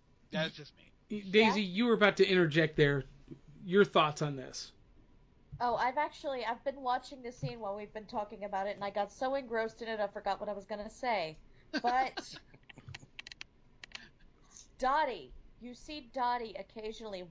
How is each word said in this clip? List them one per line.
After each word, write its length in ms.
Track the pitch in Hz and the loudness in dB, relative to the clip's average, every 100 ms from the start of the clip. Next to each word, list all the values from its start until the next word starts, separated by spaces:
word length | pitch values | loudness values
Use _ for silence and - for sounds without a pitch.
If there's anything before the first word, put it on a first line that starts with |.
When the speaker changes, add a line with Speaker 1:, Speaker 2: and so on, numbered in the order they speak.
| _ _ _ | _ _ _
Speaker 1:
that's 240 | 151 160 | -4 -4
just 180 | 151 143 - - _ - | -6 -16 -20 -20 _ -10
me. 100 | 208 190 | -8 2
Speaker 2:
Daisy, 320 | 208 220 196 | 6 6 4
Speaker 3:
Yeah? 60 | 190 | 2
Speaker 2:
you 160 | 185 240 | 2 4
were 80 | |
about 240 | 208 202 - | 6 6 6
to 80 | 196 | 6
interject 500 | 185 165 151 156 - | 6 6 4 4 4
there. 280 | 147 143 - - - - - - | 4 4 -2 -12 -20 -20 -20 -16
Your 200 | 196 190 | 2 6
thoughts 360 | 196 180 156 143 | 6 6 4 2
on 140 | 147 135 | -2 -4
this? 360 | 131 - - - - - - - - _ - - | -8 -12 -14 -18 -20 -20 -20 -20 -20 _ -18 -2
Speaker 3:
Oh, 140 | 247 | 0
I've 220 | 220 240 262 | 2 2 0
actually, 460 | 302 - 311 262 | -2 -4 -4 -2
I've 180 | 220 240 | -4 -4
been 160 | 277 269 | -6 -4
watching 400 | 254 254 - 269 | -2 -2 -4 -12
this 140 | 240 247 | -12 -8
scene 220 | 262 233 | -8 -6
while 140 | 208 202 | -6 -6
we've 160 | 208 | -8
been 120 | 214 208 | -12 -8
talking 380 | 240 208 196 | -6 -6 -8
about 220 | 202 196 196 | -6 -4 -4
it, 100 | 190 | -4
and 80 | |
I 60 | 202 | -4
got 200 | 202 202 | -4 -4
so 220 | - 262 | -4 -2
engrossed 480 | 269 247 226 226 - | -2 -2 -2 -2 -6
in 60 | 226 | -6
it 120 | 220 | -4
I 60 | 202 | -4
forgot 320 | 208 202 190 | -4 -4 -4
what 80 | 208 | -4
I 40 | |
was 120 | 202 202 | -8 -8
gonna 240 | 208 208 | -8 -10
say. 460 | - 254 214 160 156 - - - 302 | -6 -2 0 -2 -8 -18 -20 -8 -4
But 520 | 240 247 262 - - | 0 2 0 -4 -12
Speaker 2:
<laughs> 40 | - - - - - - - - - - - - - - - - - - - - - - - - - | -16 -20 -20 -20 -20 -16 -18 -18 -20 -18 -16 -18 -20 -20 -20 -20 -18 -20 -20 -20 -20 -20 -20 -20 -4
Speaker 3:
Dottie, 540 | 254 294 294 196 127 - - - | 0 2 2 -2 -10 -18 -20 -16
you 140 | 240 | -16
see 340 | 240 - 302 240 | -14 -12 -12 -8
Dottie 420 | 269 247 247 226 180 | -2 0 0 -4 -10
occasionally 680 | 190 226 220 220 220 190 180 | -12 -10 -10 -10 -10 -10 -8